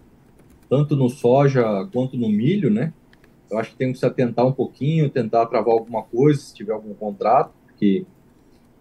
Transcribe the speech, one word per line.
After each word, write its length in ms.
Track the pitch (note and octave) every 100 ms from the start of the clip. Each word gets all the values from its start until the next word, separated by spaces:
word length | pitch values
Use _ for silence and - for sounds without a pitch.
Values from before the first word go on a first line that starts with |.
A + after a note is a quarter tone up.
| _ _ _ _ _ _ -
tanto 280 | C3+ D3 C#3+
no 100 | B2
soja 800 | - A#2+ C3+ C#3+ C3 A2+ G2 F#2+
quanto 240 | B2 C3 C3
no 100 | A2
milho, 420 | G#2 B2+ G#3 C#3
né? 220 | G#2+ D#3+ - _ _ _ _ -
Eu 80 | G#2+
acho 140 | A2+
que 60 | -
tem 160 | C3
que 40 | A#2+
se 80 | B2+
atentar 400 | C3 A#2+ A#2 B2+
um 60 |
pouquinho, 580 | C#3+ A#2+ - C#3 D#3+ C#3+
tentar 360 | C3 A2 A2+ -
travar 280 | A#2+ A2+
alguma 300 | A2+ A2 A2+
coisa, 380 | - A#2 D3 C#3+
se 120 | -
tiver 200 | - G#2
algum 200 | G#2+ G#2+
contrato, 600 | G2+ G#2+ G2+ G#2 C3 - _ _
porque, 400 | - G#2 F#2 - _ _ _ _ _ _ -